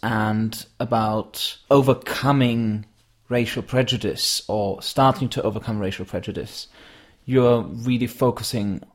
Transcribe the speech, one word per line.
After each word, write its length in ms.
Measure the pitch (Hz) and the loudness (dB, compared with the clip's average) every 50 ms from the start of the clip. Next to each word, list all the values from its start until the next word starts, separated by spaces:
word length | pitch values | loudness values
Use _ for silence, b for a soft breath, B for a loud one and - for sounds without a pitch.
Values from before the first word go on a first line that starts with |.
| - | -4
and 600 | 113 117 107 107 107 107 110 110 113 110 - - - _ - | -2 0 0 0 2 2 0 0 -2 -4 -8 -14 -12 _ -8
about 800 | 123 117 120 113 110 107 107 110 98 - - - - - - - _ - | -4 0 0 0 2 0 0 -2 -4 -6 -8 -8 -8 -8 -8 -8 _ 4
overcoming 1120 | 139 139 135 135 127 - - - - - 123 135 143 139 127 120 117 117 117 110 107 107 104 - _ _ _ _ _ _ _ - | 4 6 6 6 2 2 0 -6 -6 -2 0 2 4 4 4 2 2 0 0 0 -2 -2 -6 -10 _ _ _ _ _ _ _ -2
racial 320 | 123 123 117 110 - 123 | 0 0 0 0 -4 -6
prejudice 800 | 98 - - 127 127 110 131 110 - 98 78 - - - - - - - | -6 -2 0 0 2 2 0 -2 -2 -2 -2 -2 -2 -2 -2 -2 -2 -2
or 340 | 101 107 104 98 95 - | -2 0 0 -2 -2 -4
starting 480 | - - - - 135 135 131 - 135 113 | -6 -4 2 4 4 4 4 2 -2 -4
to 140 | - - - | -4 -2 -2
overcome 340 | 113 101 107 - - 110 104 | -2 -2 -4 -4 -6 -4 -2
racial 240 | 101 95 98 - 92 | -2 -4 -4 -6 -8
prejudice, 640 | - - 90 - - 98 - - - - - - B B B B B B B B B B B _ | -8 -8 -8 -6 -6 -8 -8 -8 -10 -10 -14 -16 B B B B B B B B B B B _
you're 360 | - 127 131 123 120 120 117 | 2 4 6 6 6 6 4
really 460 | 107 - - 117 117 127 123 117 123 120 | 2 -2 -8 -6 -2 0 0 0 0 -2
focusing 760 | - - 131 123 - - - - - 113 101 101 95 - - - _ | -2 0 0 2 2 0 -4 -4 -4 -2 -2 -2 -4 -4 -8 -12 _